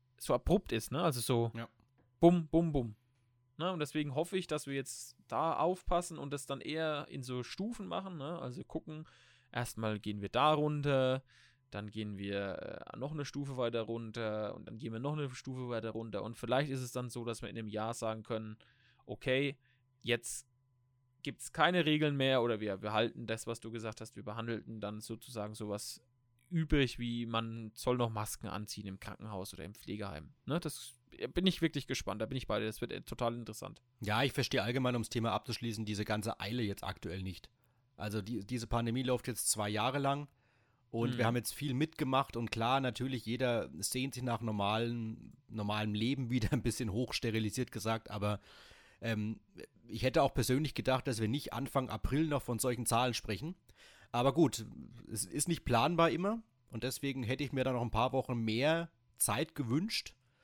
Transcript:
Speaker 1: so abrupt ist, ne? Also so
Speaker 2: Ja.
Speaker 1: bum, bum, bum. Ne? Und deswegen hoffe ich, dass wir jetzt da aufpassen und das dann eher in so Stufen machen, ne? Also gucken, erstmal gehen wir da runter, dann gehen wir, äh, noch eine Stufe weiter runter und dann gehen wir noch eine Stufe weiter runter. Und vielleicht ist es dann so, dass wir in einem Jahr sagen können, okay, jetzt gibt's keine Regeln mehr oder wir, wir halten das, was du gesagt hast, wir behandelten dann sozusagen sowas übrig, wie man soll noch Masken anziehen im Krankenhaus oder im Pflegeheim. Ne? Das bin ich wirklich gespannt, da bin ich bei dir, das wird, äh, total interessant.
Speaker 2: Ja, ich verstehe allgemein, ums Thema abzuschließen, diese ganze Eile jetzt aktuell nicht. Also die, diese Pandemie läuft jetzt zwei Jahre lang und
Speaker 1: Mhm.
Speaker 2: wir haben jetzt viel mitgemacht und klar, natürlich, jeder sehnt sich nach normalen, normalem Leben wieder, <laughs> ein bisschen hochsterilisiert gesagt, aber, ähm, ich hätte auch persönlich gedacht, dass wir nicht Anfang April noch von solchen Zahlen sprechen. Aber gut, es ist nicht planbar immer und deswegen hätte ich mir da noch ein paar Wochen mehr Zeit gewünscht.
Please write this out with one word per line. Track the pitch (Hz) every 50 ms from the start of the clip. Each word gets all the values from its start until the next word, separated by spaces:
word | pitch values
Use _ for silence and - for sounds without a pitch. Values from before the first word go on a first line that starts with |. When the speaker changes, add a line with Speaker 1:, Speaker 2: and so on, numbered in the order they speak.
| _ _ _ -
Speaker 1:
so | - - 131
abrupt | 123 - - 170 208 - - -
ist, | 110 - - 127
ne? | 156 185
Also | 165 123 123
so | - - 127 117 117 113 -
Speaker 2:
Ja. | 117 117 - _ _ _ _ _ _ _ _ _ -
Speaker 1:
bum, | 170 170 180 175 160 147
bum, | - 170 170 165 147
bum. | 139 120 110 107 _ _ _ _ _ _ _ _ _ _ _ _
Ne? | - 160 185 185
Und | 160
deswegen | 147 139 - 151 151 147 127
hoffe | 147 170 - 196
ich, | 185 175
dass | - 156 147 - 139
wir | 139
jetzt | 135 131 - - - - - - _ -
da | - 113 123 151 165 151
aufpassen | - 151 175 185 180 - - 180 175 175 - 165 143
und | 139 143 139
das | 139 -
dann | - 139 135
eher | - 143 151 160 160 156 151 143 - -
in | 131 139 123
so | 127 123 123 117
Stufen | - - - 196 226 240 - 196 180
machen, | 170 185 190 190 180 151
ne? | 135 151 175 165
Also | - 127 123 175 -
gucken, | - - 165 - - 156 156 156 - - - - - - _ _ _
erstmal | - 120 123 - - 113 113 107 107 104
gehen | - 107 104 104
wir | 101 95
da | - 123 143 151 156
runter, | 147 151 151 151 147 143 147 139 131 131 127 131 131 - _ - - - - _ _ _ _
dann | - 104 107 107
gehen | 107 110 107 104 101 95
wir, | 98 101 98 98 98 98 90 - - - - - - - -
äh, | -
noch | 127 147 156
eine | 151 143
Stufe | - - 143 139 139 131
weiter | 127 123 117 117 117 110
runter | 107 117 117 117 110 110 120 113 107 107 107 107 101 -
und | - -
dann | - - 110
gehen | 139 113 110
wir | 113
noch | 131 143 151
eine | 151 147 131
Stufe | 123 - - 135 127 127 127 120
weiter | 120 113 110 113
runter. | 110 117 113 113 107 98 101
Und | 110 117 -
vielleicht | - 113 123 135 151 143
ist | 135 131
es | 127 120 -
dann | 127 127 120
so, | - 123 113
dass | 117 113 - 123
wir | -
in | - 113
einem | 110 107
Jahr | 104 107 110 113 113
sagen | - 117 110 110 110 107
können, | - 117 110 110 107 107 - - _ _ _ _ _ _ _ -
okay, | - 127 - - 135 131 135 143 139 131 - _ _ _ _ _ _ _ _
jetzt | - 117 117 117 - - - - - _ _ _ _ _ _ _ _ _ _ _ _ _ _ _ -
gibt's | 143 - - - - -
keine | 165 151 170 185 175 151
Regeln | 156 151 151 151 147 143
mehr | 139 131 131 131 127 117
oder | 120 113 104
wir, | 107 104 98 95
wir | 101 104 107
halten | 107 117 113 - - 120
das, | 107 110 110 - 117
was | 117 -
du | - 113 113
gesagt | 113 107 110 107 -
hast, | 113 - -
wir | 107 107
behandelten | 104 107 117 113 117 113 104 - - 113 107
dann | 101 104 107 107
sozusagen | 110 - 113 110 - - 123 113 104 107 107
sowas | - 110 104 101 101 - - - - _ _ _ _ _ _ _ _ _ -
übrig, | 175 165 160 151 160 143 135 123 - -
wie | 120 120 117 117 117
man | 113 113 113 113 113 113 117 113 107 -
soll | - - 127 123 123
noch | 120 113
Masken | 113 107 107 - - - -
anziehen | 101 - 104 104 - - 104 104
im | 98 95 -
Krankenhaus | - 107 - - - 110 104 95 98 - 92
oder | 90 78
im | 92 104
Pflegeheim. | - - - 101 107 101 98 - 76 76 - - _ -
Ne? | - 139 170
Das | - 147 - - - - - _ _ _ - - - - -
bin | 175 185
ich | 190 - -
wirklich | 170 156 - 143 -
gespannt, | - 135 - - - 98 104 113
da |
bin | 110 131 135
ich | -
bei | - 107 107
dir, | 107
das | 110 110 -
wird, | 120 - -
äh, | - -
total | - 120 - 123 117 120
interessant. | 120 117 117 113 - - 98 107 - _ _ _ -
Speaker 2:
Ja, | 104 101 107 117 139
ich | - -
verstehe | 147 123 - - 123 98
allgemein, | 113 123 135 127 127 123
ums | 120 110 -
Thema | - 120 110 113 98
abzuschließen, | 107 - - 113 - 120 117 107 113 107
diese | 104 104 98 104
ganze | - 107 107 101 113 - -
Eile | 104 101 117 123 113
jetzt | 101 98 - -
aktuell | 95 92 - - 80 85 95 92
nicht. | 95 90 - - - _ _ _ _ _ _ _ _ _ -
Also | 95 107 104 110 92
die, | 110 123 104 98
diese | 107 127 117 113
Pandemie | - 120 117 117 117 113 131 127
läuft | 127 127 120 - 127
jetzt | 113 - - -
zwei | - 107 104 104
Jahre | 104 107 110 127 131 143
lang | 139 139 139 147 147 - _ _ _ _ _ _ _ _ _ _ _ _
und | - 117 117 120 123
Speaker 1:
Mhm. | 120
Speaker 2:
wir | 117
haben | 117 120
jetzt | 123 110 - -
viel | - 143 151 123
mitgemacht | 131 156 160 - - 151 131 131 135 135 - -
und | 120 117 107
klar, | - 113 113 120 131 139
natürlich, | 135 127 117 - 120 131 131 117 -
jeder | 110 120 120 131 123 120 110 78 65 71 80
sehnt | - - - 127 131 135 -
sich | 123 127
nach | 123 117 107
normalen, | 117 113 107 101 101 101 110 113 120 117 120 117 113 110 110 - - - - - _ -
normalem | 107 110 104 104 104 107 107 107 104
Leben | 107 113 123 139 135 127 113
wieder, | 123 123 110 -
<laughs> | -
ein | 120 92
bisschen | 120 - - 123 104 95
hochsterilisiert | 117 127 - - - - 117 107 110 107 104 - 127 123 - -
gesagt, | 107 101 113 113 113 - -
aber, | 107 104 98 104 104 101 - - - - - - - - - - - - 98
ähm, | 113 113 107 104 107 110 - _ _ - - - - _ - -
ich | 120 - - 127
hätte | 127 113 165 139
auch | 135 -
persönlich | - 113 - 127 139 156 139 -
gedacht, | - - 131 131 127 -
dass | 135 117 107
wir | 110 107
nicht | 127 147 - - -
Anfang | - 139 - - 143 127 -
April | - - - - 131 151 165
noch | 156 147 131 -
von | - 120 113
solchen | - 127 123 117 117
Zahlen | - 120 117 127 127 113
sprechen. | - - - 104 92 - - 180 - _ _ - - - - - - - - -
Aber | 120 123 139 127
gut, | 165 160 131 - - 110 - - 69 67 - - 117 - -
es | - - -
ist | - - 147 - 175
nicht | 165 - -
planbar | - 120 113 123 160 175 165 165 165
immer | - 165 185 202 226 226 - _ _ _ _ -
und | - 110 117
deswegen | 131 - - - 139 127 135 120
hätte | 104 131 131 147
ich | 123 -
mir | 131 127
da | 131 127
noch | 120 123
ein | 110
paar | - 110 120 127 131
Wochen | 131 - - 123 117
mehr | 113 110 107 117 135 156 165 165 170 160 _ _ _ _ _
Zeit | - - - 104 127 156 - -
gewünscht. | - 131 113 123 156 196 220 - - - - - _ _ _ _ _